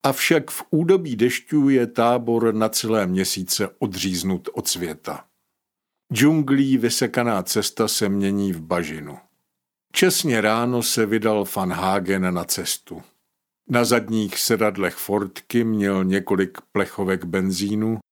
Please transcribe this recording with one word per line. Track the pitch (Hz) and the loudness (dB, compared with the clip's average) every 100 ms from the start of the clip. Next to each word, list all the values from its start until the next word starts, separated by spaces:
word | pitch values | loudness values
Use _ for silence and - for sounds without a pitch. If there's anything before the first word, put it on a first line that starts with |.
| 135 | 0
Avšak | 135 - 165 - | 0 2 2 0
v | - - | -12 -2
údobí | 156 170 190 160 113 | 0 4 2 2 2
dešťů | 120 123 - 151 139 | 2 0 0 2 4
je | 131 120 | 4 2
tábor | 120 117 123 117 117 113 | 2 2 2 0 2 2
na | 110 110 | 2 0
celé | - 110 110 95 | 0 0 0 2
měsíce | 92 92 - 92 - 98 _ | 0 -2 -4 -4 -4 -4 _
odříznut | 104 92 95 90 95 90 - | -6 -2 -4 -2 -2 -4 -6
od | - - | -6 -6
světa. | - 87 76 - - - _ _ _ _ _ _ _ _ | -4 -6 -8 -10 -12 -14 _ _ _ _ _ _ _ _
Džunglí | 110 147 160 139 139 135 131 | 4 4 4 2 2 4 2
vysekaná | 113 - 123 - 120 101 | 2 0 0 0 0 0
cesta | 90 107 101 - 107 | 0 -2 -2 -2 -2
se | - 104 | 0 0
mění | 101 98 101 98 | 0 0 0 -2
v | 85 | -4
bažinu. | 80 87 78 78 73 71 _ _ _ _ _ _ _ | -4 -4 -4 -10 -12 -16 _ _ _ _ _ _ _
Česně | - 185 - 156 113 | 2 2 2 0 2
ráno | 107 113 120 123 | 2 2 0 -2
se | 113 - 107 | -2 0 0
vydal | 110 110 107 98 104 | 2 2 0 -2 -2
Van | 95 | -4
Hagen | 87 95 98 92 98 92 | -2 -2 -2 0 0 0
na | 90 | -2
cestu. | 82 - 82 - - - - _ _ _ _ _ - | -4 -6 -4 -8 -10 -18 -18 _ _ _ _ _ -2
Na | 123 | 0
zadních | 120 123 104 110 101 - | 2 2 0 -4 -2 -4
sedadlech | - 107 107 95 92 | -2 2 0 0 -4
Fordky | - - 101 98 - _ 117 | -4 -4 -2 -2 -10 _ 0
měl | 117 107 101 98 | 2 2 2 2
několik | 92 98 95 98 92 - _ | 2 0 0 0 0 -4 _
plechovek | 101 95 - 95 92 | -2 -2 -2 -2 -2
benzínu | 87 95 95 90 101 107 110 110 _ | -2 -2 -2 -2 -2 -2 -2 -4 _